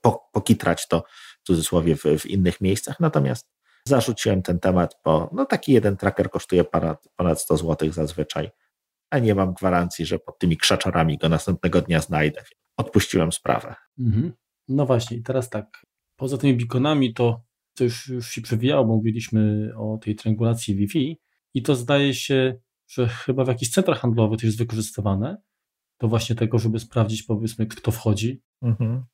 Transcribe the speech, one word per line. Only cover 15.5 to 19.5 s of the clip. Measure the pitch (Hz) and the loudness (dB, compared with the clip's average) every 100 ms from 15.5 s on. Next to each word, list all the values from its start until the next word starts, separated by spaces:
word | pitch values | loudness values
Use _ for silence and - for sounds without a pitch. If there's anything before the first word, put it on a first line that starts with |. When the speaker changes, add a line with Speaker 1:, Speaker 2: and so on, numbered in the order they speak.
Speaker 2:
tak, | 107 107 - _ _ _ _ | -8 -10 -20 _ _ _ _
poza | 135 135 | -6 0
tymi | 143 | 2
beaconami | 123 117 127 143 151 127 | 2 0 0 0 2 0
to, | 113 120 117 _ _ _ | 2 0 0 _ _ _
co | - | -2
już, | 123 117 - | -2 -2 -10
już | 127 117 | -10 -8
się | - | -12
przewijało, | 113 110 127 147 | -4 -2 2 2
bo | 113 110 | 2 2
mówiliśmy | 110 113 113 110 107 | 0 -2 -2 2 2